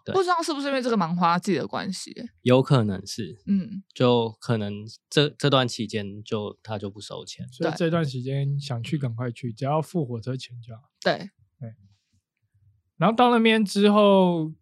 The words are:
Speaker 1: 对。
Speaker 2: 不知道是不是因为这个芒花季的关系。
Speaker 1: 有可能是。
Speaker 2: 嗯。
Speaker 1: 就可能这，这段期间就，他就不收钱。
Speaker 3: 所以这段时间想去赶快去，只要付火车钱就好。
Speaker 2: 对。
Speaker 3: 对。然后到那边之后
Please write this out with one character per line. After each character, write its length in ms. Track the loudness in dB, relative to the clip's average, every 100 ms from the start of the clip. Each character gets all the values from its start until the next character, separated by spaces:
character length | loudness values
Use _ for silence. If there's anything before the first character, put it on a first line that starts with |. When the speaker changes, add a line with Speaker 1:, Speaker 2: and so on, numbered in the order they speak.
Speaker 1:
对。 80 | -4
Speaker 2:
不 100 | -2
知 60 | 0
道 120 | 0
是 120 | -2
不 60 | -4
是 80 | -2
因 40 |
为 80 | -2
这 80 | 0
个 80 | 0
芒 200 | 0 2
花 220 | 2 2
季 160 | 0 -2
的 100 | -2
关 260 | -6 -6
系。 200 | -8 -12 -14 -16 -4
Speaker 1:
有 200 | 4 4
可 220 | 6 4
能 200 | 2 -2
是。 380 | -8 -10 -10 -10 -2
Speaker 2:
嗯。 360 | -2 -2 -10 -14
Speaker 1:
就 380 | 0 2 2 0 -6
可 160 | -4 -2
能 280 | -2 -8 -12 -18 _
这， 180 | 0 0
这 200 | 0 2
段 160 | 2 2
期 200 | -2 -6
间 360 | -6 -8 -10
就， 340 | -8 -6 -6 -10
他 160 | -10 -8
就 100 | -8
不 120 | -10
收 240 | -14 -14
钱。 220 | -14 -16 -16
Speaker 3:
所 160 | -6 -6
以 40 | -2
这 140 | 0
段 140 | 0
时 180 | -2 -4
间 360 | -6 -4 -2 -4
想 200 | -6 -8
去 140 | -4 -4
赶 180 | -4
快 160 | -4 -8
去， 220 | -8 -10
只 120 | -6
要 180 | -2 -2
付 220 | -2 -4
火 160 | -4 -6
车 160 | -6 -8
钱 240 | -10 -16
就 140 | -18
好。 80 | -20 _ _
Speaker 2:
对。 300 | -4 -4 -6 -18 _ _
Speaker 3:
对。 140 | -16 -16 _ _ _ _ _ _ _ _ _ _ _ _
然 120 | 2
后 60 |
到 160 | 4 4
那 80 | 6
边 260 | 4 4
之 240 | 2 4 4
后 600 | 6 8 8 6 4 -2 -6